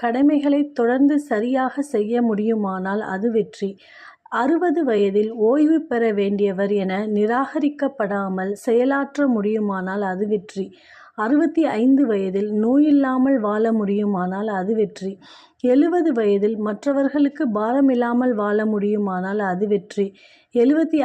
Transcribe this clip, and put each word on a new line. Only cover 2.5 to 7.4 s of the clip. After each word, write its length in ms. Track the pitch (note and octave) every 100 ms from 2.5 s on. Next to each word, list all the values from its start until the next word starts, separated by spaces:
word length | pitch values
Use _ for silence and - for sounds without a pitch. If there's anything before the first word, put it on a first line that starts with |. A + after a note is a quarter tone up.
| A3+ G3+ F#3+ F#3+ G3+ -
அது 160 | F#3+ A#3 A3
வெற்றி. 320 | G3 - G3 G3 - - - - - A3+
அறுபது 400 | C4 D#4+ F4 D#4 C4+
வயதில் 420 | G#3+ G3+ G3+ G#3+ A#3 G#3+
ஓய்வு 320 | C#4+ D4+ D#4+ D#4+
பெற 140 | A#3+ A3+ G3+
வேண்டியவர் 520 | G3+ G3+ G3+ F#3 G3+ G#3
என 80 | F#3+ F#3+ G#3+ G#3
நிராகரிக்கப்படாமல் 1400 | G#3+ A#3+